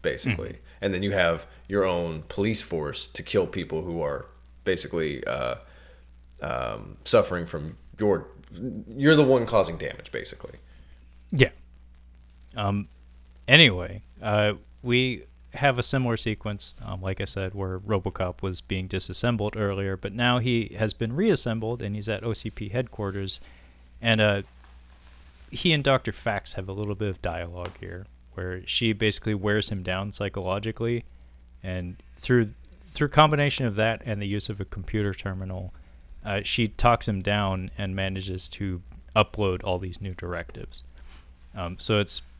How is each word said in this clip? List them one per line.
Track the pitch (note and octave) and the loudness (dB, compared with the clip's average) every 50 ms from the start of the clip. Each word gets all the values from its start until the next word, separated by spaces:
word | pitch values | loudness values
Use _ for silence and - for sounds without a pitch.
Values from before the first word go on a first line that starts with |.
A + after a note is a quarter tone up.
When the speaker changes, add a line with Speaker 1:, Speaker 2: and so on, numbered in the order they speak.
Speaker 1:
basically. | - E2 C2 - - B2+ G#2+ E2 A1 A1 | 0 -2 -2 0 -2 -2 -2 -2 -4 -8
Speaker 2:
Mm-hmm. | - - - - - - | -10 -14 -16 -20 -12 -4
Speaker 1:
And | G2 G2+ F#2+ | -2 -2 0
then | F2+ | 0
you | G2+ G2+ G2 | 0 0 2
have | F#2+ F2 E2+ E2+ D#2+ - - - - - | 4 4 4 4 2 -4 -14 -20 -20 -8
your | - G2 G2+ F#2+ | -2 2 2 4
own | F#2+ F2 F2 F2 E2+ D#2+ D#2 D#2 | 4 2 0 0 -2 -4 -8 -10
police | - - - G2+ A2 A2 G#2 | -8 -2 0 0 2 0 0
force | - - F2 D#2+ D2+ D2 - - - | -2 -2 -4 -4 -2 -4 -6 -6 -10
to | - - - - | -8 -10 -12 -8
kill | - - G2+ F2+ | 0 2 2 2
people | E2 - F#2+ E2 - D#2 D#2+ D#2 | 2 -2 -6 -6 -4 -4 -6 -4
who | F2 E2 E2 | -4 -4 -2
are | D#2 C#2+ C#2+ B1+ - - - - - - - - - | -2 -2 -4 -6 -8 -12 -20 -20 -20 -20 -20 -6 -2
basically, | G2+ F#2 F2 - D2+ - E2+ D#2 D2+ C#2+ B1 - | 0 0 0 -2 -4 -2 -2 -2 -2 -2 -4 -4
uh, | - B1 B1+ B1+ B1 A#1+ - - - - - - - - - - - - - - - - - | -4 -4 -2 -2 -4 -4 -6 -10 -20 -20 -20 -20 -20 -20 -20 -20 -20 -20 -20 -20 -20 -14 -10
um, | - - - B1 B1 A#1 G#1+ A1 G#1 - - - - | -6 -6 -4 -4 -4 -6 -6 -8 -10 -14 -16 -8 -2
suffering | - - A2 F#2+ - F#2 F2 E2+ | 4 6 6 6 4 -2 -4 -4
from | E2+ - D#2 D2 D#2+ - - - - - | -6 -8 -8 -8 -8 -12 -14 -18 -20 -6
your, | - G#2+ G#2 F#2+ - - - - - - - - E2+ A2 C3 - - - - A2 | 0 2 2 2 2 0 -8 -18 -20 -20 -18 -12 -10 -8 -8 -8 -10 -12 -12 -4
you're | C3 C#3 D3+ D#3+ | 4 6 8 8
the | D3+ D3 | 8 8
one | C3 C3+ B2 A#2 | 8 6 4 4
causing | A2 A2+ G#2 F#2 E2+ E2 | 4 4 4 4 4 0
damage, | D#2+ D#2 C2+ - - - - | -4 -6 -6 -8 -10 -14 -10
basically. | - A#1 - - - - - - - - - - - - - - - - - - - - - - | -8 -8 -8 -8 -10 -12 -14 -16 -16 -18 -20 -20 -20 -20 -20 -20 -20 -20 -20 -20 -20 -20 -10 -2
Speaker 2:
Yeah. | - C3+ C3 - - - - - - - - - - - - - - - - - - - - - - | 6 6 6 6 6 -12 -20 -20 -20 -20 -20 -20 -20 -20 -20 -20 -20 -20 -20 -20 -20 -20 -20 -14 -8
Um, | A2+ G#2 G2+ G2+ G2+ G2 - - - - - - - - - - - - | -2 0 0 0 0 -2 -6 -14 -20 -20 -20 -20 -20 -20 -20 -20 -14 4
anyway, | - C3 D#3 E3 B2 F#2 F2+ F2 F2+ F#2 G2+ - - - - | 8 10 10 10 8 8 2 -4 -6 -8 -12 -14 -18 -18 -8
uh, | - G#2+ G#2 G#2+ G#2 G#2 G2+ - - - - - - | -2 2 2 4 4 4 2 -2 -10 -20 -20 -10 -2
we | A#2+ A#2+ B2 B2+ B2+ B2 - - - - - - - - | 2 4 4 4 2 -2 -6 -10 -18 -20 -20 -20 -16 -6
have | - C#3 C#3 B2+ B2 | 2 2 2 4 4
a | - | 0
similar | - - C3+ B2+ A#2+ A#2 | 2 2 2 2 2 0
sequence, | A2+ - A2+ G#2+ - - G#2+ G#2 G2+ - - - - - | 0 0 -2 -2 -4 -4 -6 -6 -4 -6 -8 -8 -8 -8
um, | G#2 G2 F#2 | -8 -8 -4
like | F#2+ F#2+ F#2+ - | -4 -4 -4 -2
I | G2+ | -4
said, | - - G2 F#2+ F#2 G2 | -4 -4 -4 -4 -6 -4
where | G2+ G2 F#2 F#2 F#2 | -4 -4 -4 -4 -6
RoboCop | G2 G#2+ G#2+ F#2+ F2+ G2 - - F#2+ F2+ F2 - | -2 0 0 0 0 -2 -4 -2 -4 -4 -4 -4
was | - F#2+ F2+ - | -6 -4 -4 -4
being | - - G2 F#2+ F#2 | -4 -4 -4 -4 -4
disassembled | F#2 - F#2+ - - - - - A#2+ A#2+ G#2+ G#2 G#2+ - | -4 -2 -2 -2 0 0 2 2 2 2 2 0 -2 -2
earlier, | A2 G#2 G2+ G2 G2 G2 F#2+ F#2+ | -2 -2 -2 0 -2 -2 -2 -4
but | F#2 - G2+ | -4 -6 -8
now | G2 A#2 A#2+ B2 B2 B2 | -2 0 2 4 4 4
he | A2+ B2+ A#2+ A#2 G#2+ - - | 2 2 2 2 0 -2 -2
has | - A2 G#2+ - | -2 -2 -2 0
been | - A#2 A2 A#2+ | -2 -4 -2 0
reassembled | D#3 G#3 A3+ F3+ - - A#2+ A2 A2+ A2 A2 B2 B2 | 2 4 4 4 4 2 0 -2 -2 -2 -4 -4 -4
and | - G2+ G#2 | -4 -4 -4
he's | G#2+ G2+ A2 | -4 -2 -2
at | G#2+ G2 G#2 | -4 -2 -2
O | A#2 G#2+ | -4 -4
C | - - A2+ | -4 -6 -8
P | - - G#2+ G2 | -8 -6 -8 -4
headquarters. | G2 B2 B2+ - - - G#2 G2 F#2+ G2 G2 F#2+ - - - - - - - - - - - - - - | -2 -2 -4 -4 -6 -6 -4 -4 -2 -4 -4 -4 -4 -6 -8 -16 -20 -20 -20 -20 -20 -20 -20 -20 -16 -2
And, | - A#2 A2+ A2 | 2 2 4 6
uh, | G#2+ G#2+ G2+ G2+ G2+ - - - - - - - - - - - - - - - - - - - - - - | 6 4 4 2 -2 -8 -18 -20 -20 -20 -20 -20 -20 -20 -20 -20 -20 -20 -20 -20 -20 -20 -20 -20 -18 -12 -10
he | - - F3+ D#3+ | 0 2 4 4
and | D3 C3+ | 4 4
Doctor | C#3 C3+ B2+ - A2+ | 4 4 4 2 -4
Fax | - - - A#2 G#2 G2 - - - | -8 -4 -4 -4 -4 -2 -4 -6 -6
have | - F#2+ G2 | -6 -6 -6
a | F#2+ | -6
little | G2+ G#2+ G#2 G2+ | -6 -4 -4 -4
bit | F#2 G#2+ G2+ | -2 -2 -4
of | F#2 - | -4 -4
dialogue | - F2+ E2 E2+ F2 E2+ F2 F2+ F2 F2 - - | -6 -6 -4 -4 -8 -8 -10 -10 -10 -10 -10 -12
here, | - F2+ F2+ F2+ G2 - - - - - - | -14 -12 -12 -12 -14 -16 -20 -20 -20 -16 -10
where | - F2+ F#2 F2+ F#2 F2+ | -8 -6 -6 -6 -8 -6
she | - - - A#2+ A2+ G#2+ | -4 -2 2 2 2 2
basically | G2+ A2+ G#2+ - - - A2 G#2+ | 4 2 2 2 2 0 -2 -2
wears | G2 F#2+ G#2 G#2 G#2+ G2+ - | 0 0 2 2 2 2 0
him | G#2+ F#2+ F2+ | -2 -4 -4
down | F2+ F#2 F#2+ G2 G#2 | -2 -2 -2 -4 -6
psychologically, | G2 - G#2 F#2+ - G2+ F#2 F#2 F#2+ G#2 G#2+ A2+ A2 - A#2 A#2 A#2+ A#2 - - - - - - - - - - - - - | -4 -4 -4 -4 -4 -4 -2 -2 -2 -2 -2 -6 -4 -4 -2 -2 -2 -2 -4 -10 -20 -20 -20 -20 -20 -20 -20 -20 -20 -12 -8
and | F#2+ F#2 F#2 F2+ F2 F#2+ - - - - | -6 -6 -6 -6 -8 -10 -14 -18 -20 -16
through, | - - - B2+ A#2+ A#2 G#2 - - - - - - - - | -12 2 4 4 4 4 2 -4 -16 -20 -20 -20 -20 -20 -14
through | - - D3 C#3+ | -2 -2 -2 4
combination | - D3+ D#3 D3+ D3+ C#3+ C#3+ C#3+ - - C3+ | 6 6 8 8 6 4 2 2 0 0 -2
of | A#2 G2 | 0 2
that | G#2+ G#2+ A2+ A2+ - - | 2 2 2 2 -2 -4
and | A#2+ G#2+ G2+ | -4 -4 -2
the | G2+ | -2
use | G2 G2+ G#2 - - | -2 -2 -2 -2 -4
of | G#2+ G2 | -6 -6
a | G2 | -8
computer | - - G2 E2+ - - G#2+ G#2 G2+ F#2 | -8 -8 -8 -6 -2 -2 0 0 0 -2
terminal, | - - G2+ F#2+ F#2+ F#2+ F#2 F#2 F#2 F#2 F2 - - - - - - - - - - - | -4 -6 -6 -6 -6 -8 -8 -8 -8 -8 -10 -12 -14 -20 -20 -20 -20 -20 -20 -18 -12 -6
uh, | - G2 G2+ G2+ | -4 -2 -2 -2
she | - - - A#2 | 0 2 2 2
talks | G#2 - - - A#2+ A#2 - - | 0 2 4 6 6 6 6 2
him | - G2+ F#2+ | -2 -2 0
down | F#2 G2+ G#2 G#2 G2+ F#2+ F#2+ F#2 F#2 - - | 0 0 2 2 2 0 0 -2 -4 -6 -6
and | - G2+ F#2+ F#2+ | -6 -4 -4 -2
manages | F#2+ F#2+ F#2+ F#2+ F#2+ F#2 F#2+ F#2 F#2 - - | -2 -2 -2 -2 -4 -4 -6 -4 -4 -4 -6
to | - - G2+ F#2+ F#2 F2 F#2 - - - - - - | -4 -4 -4 -4 -4 -6 -8 -14 -20 -20 -20 0 2
upload | A2 G#2 - - G#2+ G#2 F#2+ F2+ F2 - | 2 2 2 2 -2 0 0 0 -2 -2
all | G2+ F2+ F2+ | -2 -2 -2
these | F#2+ F#2 F2+ - | -4 -8 -8 -8
new | G2+ G2 F2+ | -8 -8 -8
directives. | - - F2 F2 E2+ - - - - - - - - - - - - - - - - - - - - - - - | -8 -8 -8 -6 -8 -8 -10 -12 -14 -14 -12 -12 -14 -16 -16 -20 -20 -20 -18 -20 -20 -20 -20 -20 -20 -20 -16 -10
Um, | G#2 F2+ E2+ F#2 - | -8 -8 -8 -6 -6
so | - - A2 G#2 | 0 2 4 4
it's | G2+ - - - - - - | 4 2 0 -2 -2 -10 -20